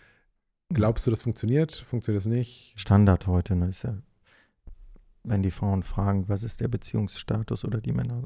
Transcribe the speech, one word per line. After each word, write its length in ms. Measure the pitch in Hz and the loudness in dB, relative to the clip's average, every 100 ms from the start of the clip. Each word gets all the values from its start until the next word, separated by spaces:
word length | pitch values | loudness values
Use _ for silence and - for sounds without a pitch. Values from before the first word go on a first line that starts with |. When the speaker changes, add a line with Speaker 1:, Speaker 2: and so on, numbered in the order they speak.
| _ _ _ _ _ _ - | _ _ _ _ _ _ -4
Speaker 1:
Mhm. 60 | 147 | 2
Speaker 2:
Glaubst 300 | 107 117 123 | 2 2 0
du, 60 | |
das 120 | 113 | 0
funktioniert? 500 | 120 - 107 143 156 | -2 -2 0 2 0
Funktioniert 500 | - - 120 117 104 | -4 -8 -6 -2 0
das 60 | 104 | 0
nicht? 420 | 120 120 - - - | 0 -2 -10 -20 -6
Speaker 1:
Standard 500 | - 104 101 90 92 | 4 6 8 4 4
heute, 280 | 90 - 90 | 0 2 0
ne, 120 | 90 | 0
ist 160 | 95 | -4
ja, 140 | 123 101 - _ _ _ _ _ - - - - - _ | -8 -8 -12 _ _ _ _ _ -20 -18 -20 -20 -20 _
wenn 200 | - 104 | -2 0
die 80 | 95 | 0
Frauen 320 | - 104 95 | 0 0 0
fragen, 460 | - - 98 98 95 | 0 0 2 2 0
was 140 | 101 | -2
ist 180 | 113 - | -4 -4
der 80 | 120 | -4
Beziehungsstatus 960 | 110 - 113 101 - - 110 113 110 107 | -4 -4 -2 -2 -6 -4 -2 -2 -4 -4
oder 160 | 113 | -4
die 100 | 110 | -2
Männer 300 | - 120 120 | -2 -2 -6